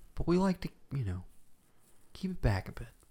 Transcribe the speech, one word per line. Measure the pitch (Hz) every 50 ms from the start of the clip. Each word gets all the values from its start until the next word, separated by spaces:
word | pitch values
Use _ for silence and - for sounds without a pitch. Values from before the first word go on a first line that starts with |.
| - - -
but | - - -
we | 170 180
like | 190 196 185 -
to, | - - - - - - -
you | 143 123
know, | 98 90 90 90 - - - - - - - _ _ _ - - _ - - - -
keep | - - - 185
it | 185 -
back | - 120 101 95 - -
a | -
bit. | - 120 - - - - _